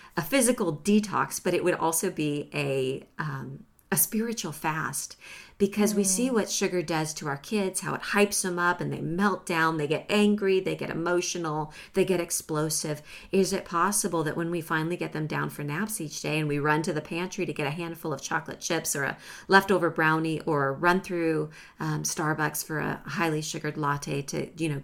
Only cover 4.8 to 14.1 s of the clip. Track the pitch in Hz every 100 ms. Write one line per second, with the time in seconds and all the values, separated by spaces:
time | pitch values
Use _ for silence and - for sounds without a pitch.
4.8 | 135 139 - - - - - - 202 202
5.8 | 208 208 190 190 262 226 - - 196 180
6.8 | 160 160 156 - 151 139 - 214 190 -
7.8 | 170 - - 208 202 - 190 175 175 175
8.8 | 147 139 147 175 202 180 - 170 160 160
9.8 | 143 151 - 208 208 208 196 190 190 156
10.8 | - 160 175 175 - 180 160 156 151 -
11.8 | - 190 185 175 170 - - 151 156 -
12.8 | 156 147 - - - 196 180 190 - 170
13.8 | 185 208 185